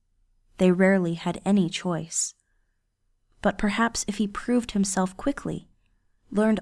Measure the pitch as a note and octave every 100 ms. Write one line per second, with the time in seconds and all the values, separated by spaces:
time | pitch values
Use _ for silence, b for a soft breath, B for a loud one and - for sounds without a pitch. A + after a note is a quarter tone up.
0 | _ _ _ _ _ - F#3 F3 F#3+ G3
1 | E3+ E3+ F3 E3+ F#3+ G3+ E3+ - F3+ D#3+
2 | E3 - - - _ _ _ _ _ _
3 | _ _ _ _ - - G#3 G3+ A3+ -
4 | - G3+ G#3 - - B3 A#3 G3+ G3 -
5 | F#3 F#3 - - E3 D#3+ - _ _ _
6 | _ _ _ G3+ A3 G#3